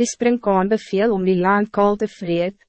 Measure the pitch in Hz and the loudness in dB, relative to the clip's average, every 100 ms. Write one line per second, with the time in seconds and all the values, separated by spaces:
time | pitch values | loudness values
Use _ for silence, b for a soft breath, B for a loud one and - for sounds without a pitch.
0 | 240 - 240 240 208 190 190 220 - 190 | -4 0 0 0 0 0 0 -2 -2 -2
1 | 226 196 185 185 185 202 214 - 202 208 | 0 0 0 2 2 2 0 0 0 0
2 | 214 - 175 170 180 196 | -4 -8 -4 -2 -2 -6